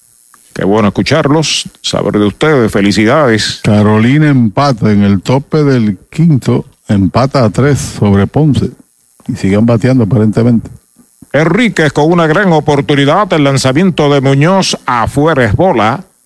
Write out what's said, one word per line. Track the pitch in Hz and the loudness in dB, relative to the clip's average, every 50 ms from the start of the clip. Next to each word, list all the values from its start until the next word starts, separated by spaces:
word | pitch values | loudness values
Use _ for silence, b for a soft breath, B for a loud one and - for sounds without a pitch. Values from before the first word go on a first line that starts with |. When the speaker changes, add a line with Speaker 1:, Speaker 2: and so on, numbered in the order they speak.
| _ _ _ - - - - - - - | _ _ _ -20 -20 -20 -20 -20 -20 -14
Speaker 1:
Qué | - - - | -10 -6 -2
bueno | - 104 110 107 98 | 0 0 0 0 0
escucharlos, | - 208 185 - 175 160 151 127 147 165 151 - - - - - - _ | -2 -2 -2 -2 -2 0 0 0 0 -2 -2 -2 -4 -6 -8 -10 -14 _
saber | - - - - 90 - 101 104 | -10 -6 -6 -4 -4 -2 -2 0
de | 104 | -2
ustedes. | 101 - - 151 156 151 127 110 101 | -2 -2 -2 0 0 2 2 0 0
Felicidades. | - 104 98 101 92 107 107 110 143 160 143 117 110 107 - - - - | 0 0 0 0 0 0 2 2 2 2 2 2 0 0 -2 -6 -8 -6
Speaker 2:
Carolina | - 113 104 104 101 107 107 110 113 123 143 156 156 147 | -2 0 2 2 2 2 2 2 2 2 2 2 2 2
empata | 139 123 117 104 - 139 143 143 123 107 117 107 | 2 2 0 0 0 -2 -2 -2 -2 0 0 0
en | 104 101 | 2 2
el | 101 101 101 90 | 2 2 0 0
tope | - - 127 143 143 - - 156 147 | 0 -2 -2 -2 -2 -2 -2 0 0
del | 139 131 120 107 107 95 - - _ | 2 0 0 0 -2 -4 -6 -12 _
quinto, | - 160 165 170 143 117 - - - - - - _ _ _ - | -2 0 2 2 2 0 0 -2 -2 -2 -4 -8 _ _ _ -2
empata | 107 98 95 85 - 113 131 135 - 135 | 0 0 0 0 0 -2 -2 0 0 0
a | 117 104 | 0 0
tres | - 127 135 147 135 - | 0 0 0 0 0 -2
sobre | - - - - 120 104 98 98 98 | -4 -8 -6 -2 0 0 2 2 0
Ponce. | - - 135 156 147 117 - 92 - - - _ _ _ _ _ _ _ _ _ - | 0 0 0 0 0 0 0 -2 -4 -8 -12 _ _ _ _ _ _ _ _ _ -10
Y | 107 | -8
siguen | - - 95 98 104 113 | -4 -2 -2 0 2 2
bateando | 120 117 104 - 123 131 127 107 | 2 2 0 0 0 0 0 0
aparentemente. | 92 107 107 110 107 98 - 113 123 117 110 - - - - _ _ _ _ _ _ _ _ - - | 0 0 0 0 0 0 0 2 2 0 0 -2 -6 -14 -20 _ _ _ _ _ _ _ _ -12 -6
Speaker 1:
Enríquez | - 143 160 165 175 240 247 202 - - 156 139 | -2 -2 0 0 0 0 -2 -2 0 0 -2 0
con | - 151 147 165 | 0 0 0 2
una | 175 175 165 | 2 2 2
gran | 151 156 202 208 180 | 0 0 0 0 0
oportunidad, | 160 151 131 156 143 135 - - 143 139 139 139 160 196 208 185 180 | 0 0 0 0 0 0 0 0 0 0 2 2 2 0 0 0 0
el | 156 139 | 0 0
lanzamiento | 139 135 127 - 131 127 160 196 185 135 - 151 143 | 0 0 0 0 0 0 0 0 0 0 0 0 2
de | 143 139 | 2 2
Muñoz | 127 135 139 139 151 175 196 190 180 - - - - | 2 2 2 2 2 2 2 0 0 -2 -6 -6 -6
afuera | 135 123 117 110 - - 143 151 165 156 135 120 | -4 -2 -2 -2 -2 -2 0 0 0 2 0 0
es | 104 98 | 0 0
bola. | - 175 190 147 113 101 110 135 190 - - _ _ _ | 0 0 0 0 0 0 0 -2 -4 -8 -16 _ _ _